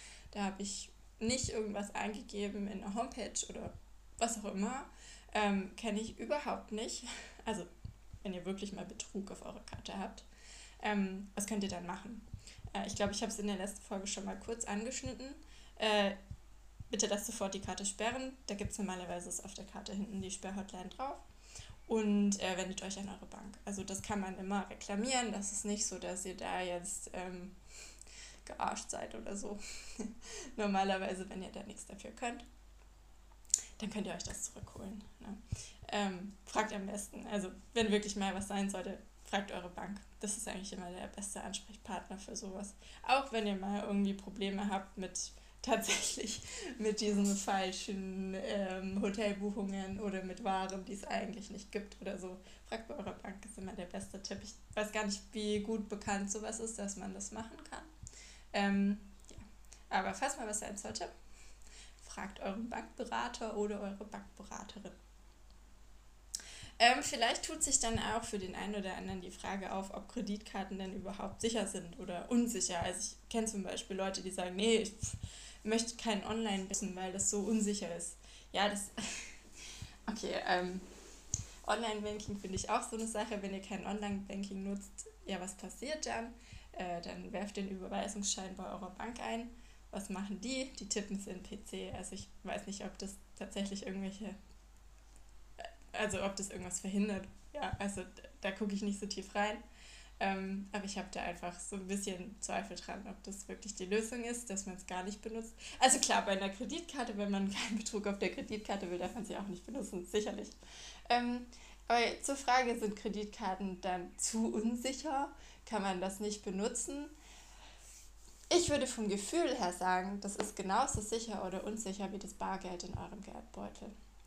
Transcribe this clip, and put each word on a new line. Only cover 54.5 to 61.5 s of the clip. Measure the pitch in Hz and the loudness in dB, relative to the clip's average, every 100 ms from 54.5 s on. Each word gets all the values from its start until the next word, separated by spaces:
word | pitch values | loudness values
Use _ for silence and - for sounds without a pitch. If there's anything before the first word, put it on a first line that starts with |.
| - - - | -12 -4 0
weiß | 214 | 2
gar | 214 202 | 2 2
nicht, | 202 - | 0 -2
wie | 220 208 208 | 0 4 4
gut | 208 220 208 | 4 2 2
bekannt | 202 220 202 202 | -2 2 2 2
sowas | 214 214 226 | 0 -2 -2
ist, | 226 - | -4 -2
dass | 202 190 | -2 -2
man | 196 | -4
das | 190 202 | -4 -6
machen | 220 226 - - | -4 -6 -10 -10
kann. | - - - - - - - - | -10 -10 -14 -14 -14 -16 -16 -2
Ähm, | 202 202 196 196 208 - - - | 4 6 8 6 4 -2 -14 -14
ja. | - - - - - - 196 | -14 -14 -16 -16 -16 0 2
Aber | 190 | 2
falls | 190 269 - | 2 0 0
mal | 220 | -2
was | 208 | -2
sein | - 208 | -2 -4
sollte, | 220 220 247 - - - - | -4 -4 -4 -6 -14 -14 -14